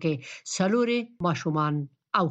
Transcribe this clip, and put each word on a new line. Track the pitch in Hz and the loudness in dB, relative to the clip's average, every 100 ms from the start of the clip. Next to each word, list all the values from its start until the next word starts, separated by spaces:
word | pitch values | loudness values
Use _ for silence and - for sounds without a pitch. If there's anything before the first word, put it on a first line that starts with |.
کې | 160 143 - - - | -2 -2 -6 -16 -8
څلورې | - 190 240 240 240 233 - 170 | -2 2 2 2 0 -4 -4 -2
ماشومان | 165 165 156 151 147 139 _ _ 208 | 0 0 0 0 0 -4 _ _ 0
او | 170 | 0